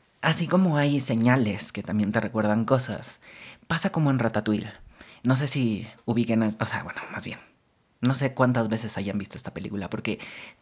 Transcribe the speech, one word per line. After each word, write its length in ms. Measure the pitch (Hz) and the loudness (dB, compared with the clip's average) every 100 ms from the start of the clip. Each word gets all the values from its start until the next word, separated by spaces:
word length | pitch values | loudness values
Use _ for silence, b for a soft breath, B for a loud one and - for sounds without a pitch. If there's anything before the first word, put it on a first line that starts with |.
| _ _ | _ _
Así 260 | 151 156 160 | 0 0 2
como 300 | 180 185 147 | 4 4 4
hay 220 | 143 143 | 2 2
señales 720 | 135 113 120 131 107 92 - | 2 2 4 4 2 0 -4
que 120 | - | -4
también 280 | - 107 101 | -2 0 2
te 80 | 113 | 0
recuerdan 460 | 107 110 104 107 110 | 0 0 2 2 4
cosas, 560 | 131 127 - - - B B B B _ | 2 2 -8 -10 -18 B B B B _
pasa 240 | 160 196 | -2 0
como 200 | 165 147 | 2 2
en 80 | 131 | 4
Ratatouille. 540 | 113 107 107 104 110 - - B B B 127 | 2 0 0 0 -2 -14 -20 B B B 2
No 100 | 131 | 2
sé 120 | 143 | 2
si 400 | 143 120 104 120 - - | 0 0 0 -6 -10 -2
ubiquen 380 | 117 117 113 | 0 2 2
a-, 120 | 110 107 | 2 0
o 60 | 110 | -4
sea, 180 | - | -4
bueno, 180 | - - - | -6 -12 -10
más 140 | - - | -10 -10
bien, 140 | - - _ _ _ _ _ | -12 -16 _ _ _ _ _
no 140 | 123 131 | 0 2
sé 180 | 135 | 0
cuántas 360 | - 123 123 110 | 2 2 4 0
veces 280 | 110 107 - | -2 -4 -6
hayan 200 | 98 98 | -4 -4
visto 200 | 92 - | -6 -10
esta 160 | - | -12
película, 360 | - 104 101 95 | -10 -8 -6 -6
porque 300 | - - 214 B B B B | -6 -6 -6 B B B B